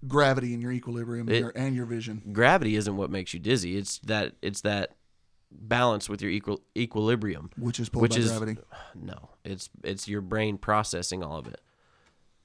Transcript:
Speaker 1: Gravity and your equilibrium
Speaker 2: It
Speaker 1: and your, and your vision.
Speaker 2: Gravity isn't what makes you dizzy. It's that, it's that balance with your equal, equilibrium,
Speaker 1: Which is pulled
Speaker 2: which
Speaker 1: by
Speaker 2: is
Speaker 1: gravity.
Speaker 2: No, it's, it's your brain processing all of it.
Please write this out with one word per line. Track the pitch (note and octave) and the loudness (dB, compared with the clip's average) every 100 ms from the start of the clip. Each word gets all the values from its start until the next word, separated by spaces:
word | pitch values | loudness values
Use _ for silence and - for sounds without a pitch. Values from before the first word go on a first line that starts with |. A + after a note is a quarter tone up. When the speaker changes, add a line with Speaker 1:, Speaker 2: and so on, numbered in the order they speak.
| C3+ | 0
Speaker 1:
Gravity | C#3+ C#3 C3 B2 | 4 6 4 0
and | A#2+ | -2
your | A#2+ | -4
equilibrium | B2 B2 A#2+ A#2 A#2+ A2+ | -4 -4 -6 -4 -4 2
Speaker 2:
It | A#2 | 2
Speaker 1:
and | |
your, | A#2 A#2+ | 2 -2
and | C3+ B2+ | -2 -2
your | A#2+ | -2
vision. | A#2 A2+ G#2+ G#2 | -4 -6 -8 -4
Speaker 2:
Gravity | G2+ B2 F#3 A2 G#2+ | 4 6 8 4 2
isn't | G#2 G2 | 0 -2
what | E2+ | -2
makes | F#2+ F2+ | -4 -6
you | F2 | -4
dizzy. | G2 B2 F2 F#2+ | 0 2 2 -2
It's | G2 - | -4 -6
that, | - A2 E2 - | -2 -2 -2 -4
it's | F#2+ G2 | -6 -2
that | G2+ G2+ - _ _ _ _ _ _ | -2 -2 -4 _ _ _ _ _ _
balance | - A2 A#2+ B2 G#2 - | -12 -2 2 4 2 -2
with | G#2 | -4
your | G2+ | -2
equal, | G2+ G#2 G2+ _ - | -2 -2 -6 _ -4
equilibrium, | A#2+ G#2+ G#2+ A#2+ G#2 E2+ D#2 - | -2 2 2 2 0 -4 -8 -6
Speaker 1:
Which | A#2+ A#2 | -4 -2
is | A#2 | -2
pulled | B2 | 4
Speaker 2:
which | A#2 | 4
Speaker 1:
by | A#2 | 6
Speaker 2:
is | A2+ | 2
Speaker 1:
gravity. | A2+ A2 A2 - - - | 2 -2 -6 -10 -18 -18
Speaker 2:
No, | - F#2+ F#2+ - _ | -14 -14 -14 -16 _
it's, | - F#2+ - - | -10 -10 -12 -10
it's | - F#2+ - | -8 -6 -4
your | G#2 | -4
brain | F#2 G#2+ A2 G2 | -2 0 0 0
processing | - G#2+ G#2+ F2 F2+ F#2 | 2 2 2 -2 -4 -4
all | D#2+ D#2 | -4 -8
of | C2+ | -10
it. | - _ _ _ _ _ _ _ _ | -14 _ _ _ _ _ _ _ _